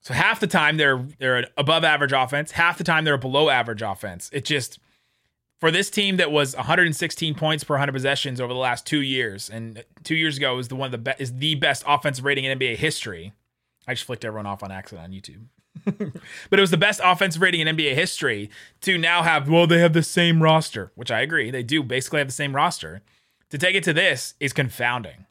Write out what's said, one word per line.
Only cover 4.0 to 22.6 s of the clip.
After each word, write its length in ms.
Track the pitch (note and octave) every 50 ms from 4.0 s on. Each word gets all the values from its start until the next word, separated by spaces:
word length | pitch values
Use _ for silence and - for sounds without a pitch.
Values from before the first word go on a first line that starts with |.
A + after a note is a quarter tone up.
| - G2+ F2+ F2 - - -
It 100 | C#3+ -
just, 340 | - D3+ C3+ B2 - - _ _ _ _ _ _ _ _ _ _ _ _ _ _ _ _ _
for 100 | - D#3+
this 180 | D#3+ F3+ G3+ -
team 280 | - G#3+ G3+ G3 F#3+
that 120 | F3+ F3 D3
was 240 | D3+ D3 C#3+ C3 C3+
a 80 | C3+ C3+
hundred 240 | A#2+ E3 F3 F3+
and 80 | E3 D3+
sixteen 380 | - F3 D#3+ - - E3+ D#3+ D3+
points 300 | - D#3 D#3 D#3 D3 C3+
per 140 | - D3+
hundred 160 | C3+ C#3+ C#3+ C3
possessions 480 | C3+ C3 C#3 C#3 C3 - C#3 B2 B2
over 100 | B2+ A#2+
the 80 | B2 B2+
last 260 | B2+ B2+ A#2+ - -
two 140 | - D#3 D3
years, 500 | C#3 C3+ C3 C3 B2 A2 G2 G2+ - -
and 360 | A2 A2+ A2+ A2+ A2 A2 - _ _ - -
two 120 | - D#3+
years 200 | D#3+ D#3+ D#3 C#3+
ago 220 | C3+ C#3+ C3 B2+
was 100 | B2+ B2+
the 80 | A#2+ C3+
one 120 | C3 C3+
of 40 | C3
the 60 | B2
be-, 260 | A#2 A2+ C3+ C3 - C#3
is 140 | A#2+ B2
the 180 | B2+ C#3+ D#3 D#3
best 300 | C#3 D#3+ D3 C#3 - -
offensive 380 | C#3+ D3 - - D3+ C3 B2+ B2+
rating 180 | C#3+ C#3+ C3+ C3
in 80 | C3+
N 60 | C3+
B 80 | C3 C3
A 100 | B2 A2+
history. 560 | G2+ C#3 D#3 D#3 - - A2+ F#2 E2 E2 G2+ - _ _ _ _ _ _ _ _ _ _
I 60 | - B2+
just 120 | A#2+ -
flicked 200 | - B2 - -
everyone 200 | A2+ G#2+ G#2+ G#2
off 160 | G2+ G2+ F#2+
on 120 | G#2 F#2+ F#2+
accident 320 | F#2+ F#2+ - G#2 F2 D#2+
on 80 | F2+ F#2+
YouTube. 320 | F#2+ - - C#2 F#2+ A2+ B2 _ _ _ _ _ E3 _
<laughs> 340 | G#3 G3+ - G#3 D3+ - - - - - - - -
But 100 | G#3 A3
it 20 |
was 100 | G3 F3
the 40 | F3
best 240 | E3 G3 G#3 G3+ -
offensive 400 | F#3 F3+ F3+ F3 G3 F#3+ D#3 D#3+
rating 200 | F#3+ F#3 F3 E3
in 80 | D#3 D#3
N 80 | D#3+
B 100 | D#3 D#3
A 80 | C#3+ C3
history 540 | D3 F3+ F3 - - D3+ C3+ A2+ G2+ G#2 G#2 - - - - _ _
to 160 | - F#3+ F#3
now 260 | E3+ D#3+ E3 F3 F3 E3
have, 240 | E3+ D#3+ D3+ C#3
well, 200 | C#3+ D#3+ E3+ E3+
they 120 | D#3+ E3+ E3+
have 140 | E3+ E3+ D#3
the 100 | E3 D#3
same 400 | - - F3+ F3 E3+ E3 D#3+ D#3+
roster, 480 | D#3+ D#3 D#3+ D#3 - - A2 F#2+ G2+ _
which 160 | - B2 A#2+
I 100 | A#2 A2
agree. 280 | B2+ D3 E3 D#3 A#2 A2+
They 140 | B2+ B2+ A#2
do 180 | A2+ D3 D#3+
basically 380 | C#3 A2+ B2 B2+ B2 - - D3+
have 80 | C#3+
the 60 | C3 B2+
same 200 | - D3 C#3+ C3+
roster. 500 | C#3